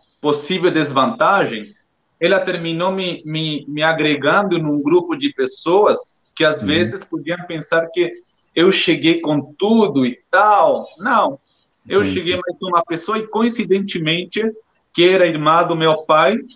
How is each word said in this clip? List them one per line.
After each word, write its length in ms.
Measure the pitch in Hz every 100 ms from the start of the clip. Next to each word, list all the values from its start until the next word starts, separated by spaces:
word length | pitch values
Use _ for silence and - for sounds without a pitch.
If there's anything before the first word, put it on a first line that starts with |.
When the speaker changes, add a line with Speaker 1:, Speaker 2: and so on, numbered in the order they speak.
| _ _
Speaker 1:
possível 500 | 147 143 - 185 175
desvantagem, 1000 | 156 143 135 123 113 160 196 139 110 104 _ _ _ _ _
ela 200 | 170 190
terminou 500 | 185 175 165 165 185
me, 320 | 190 185 160
me, 400 | 151 156 156 147 147
me 140 | 147
agregando 760 | 160 160 151 139 143 185 196 175
num 240 | 151 147
grupo 320 | 143 175 170
de 180 | 151 143
pessoas 920 | 139 127 - 160 185 196 120 - - _
que, 100 | -
às 160 | 156 151
Speaker 2:
Uhum. 60 | 123
Speaker 1:
vezes, 380 | 160 175 196
podiam 340 | - 160 143 175 175
pensar 400 | 165 147 165 165
que 200 | 175 170 - _ _ _
eu 180 | - 180
cheguei 480 | 190 - 156 160 170
com 200 | 151 151 135 -
tudo 480 | 202 226 202 139
e 140 | 123 120 _
tal. 580 | 185 214 202 160 120 110 -
Não, 400 | 220 233 151 143 _ _ _ _ -
eu 140 | 190
Speaker 2:
Sim, 80 | 202
Speaker 1:
cheguei 200 | 185 170
Speaker 2:
sim. 80 | 180
Speaker 1:
mais 180 | 180 -
uma 220 | 190 170
pessoa 340 | - 165 - 220
e, 80 | 220
coincidentemente, 1120 | 214 233 226 180 196 196 175 156 170 180 208 220 220 _ _ _
que 120 | -
era 220 | 175 190 175
irmã 360 | 156 151 165
do 140 | 165 170
meu 260 | 160 156
pai, 360 | - 156 170 226 -